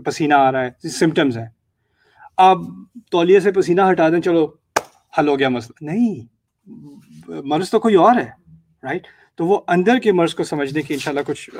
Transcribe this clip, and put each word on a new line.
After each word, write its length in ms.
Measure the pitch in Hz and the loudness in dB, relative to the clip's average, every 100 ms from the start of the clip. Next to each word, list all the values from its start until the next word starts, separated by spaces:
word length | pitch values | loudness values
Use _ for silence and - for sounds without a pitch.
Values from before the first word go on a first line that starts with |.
پسینہ 300 | - 135 147 | -8 -4 0
آ 180 | 143 135 | 2 2
رہا 140 | 131 127 | 0 -6
ہے، 220 | - 160 | -10 -12
symptoms 500 | - 170 165 143 113 | -2 0 0 -2 -2
ہیں۔ 80 | 113 _ _ _ _ _ _ _ - - | -10 _ _ _ _ _ _ _ -8 2
آپ 220 | 185 175 170 185 - 240 _ | 4 4 -2 -16 -20 -20 _
تولیے 300 | 175 175 196 | -2 4 4
سے 120 | 196 | 4
پسینہ 280 | 190 147 175 190 | 0 0 2 2
ہٹا 180 | 180 160 | 2 2
دیں، 120 | 170 | 0
چلو 320 | 180 165 151 - _ - - _ _ - | 0 0 0 -6 _ -12 -12 _ _ -2
حل 100 | 147 | 0
ہو 100 | 139 | 0
گیا 100 | 135 | 0
مسئلہ، 420 | 123 113 _ 151 | -2 -8 _ -8
نہیں، 360 | 202 240 147 117 _ _ _ 202 - 147 - _ 156 - | -2 -2 -4 -14 _ _ _ _ -20 -20 -20 _ -20 -16
مرض 420 | 160 143 156 185 | -14 -6 -4 -2
تو 80 | - | 0
کوئی 160 | 226 | 2
اور 220 | 190 190 240 | 4 6 4
ہے، 140 | 113 - _ - _ _ | -2 -12 _ -20 _ _
right؟ 240 | 131 175 - _ _ | -10 -10 -12 _ _
تو 120 | - 170 | -6 -2
وہ 140 | 202 - | -2 0
اندر 300 | 175 185 247 | 2 2 2
کے 140 | 220 | 2
مرض 220 | 180 165 | 2 0
کو 100 | - | -2
سمجھنے 380 | 156 151 139 151 | -6 -4 -4 -6
کی 120 | 139 | -6
انشاءاللہ 280 | 143 156 135 139 | -6 -4 -6 -6
کچھ، 240 | 147 - | -8 -10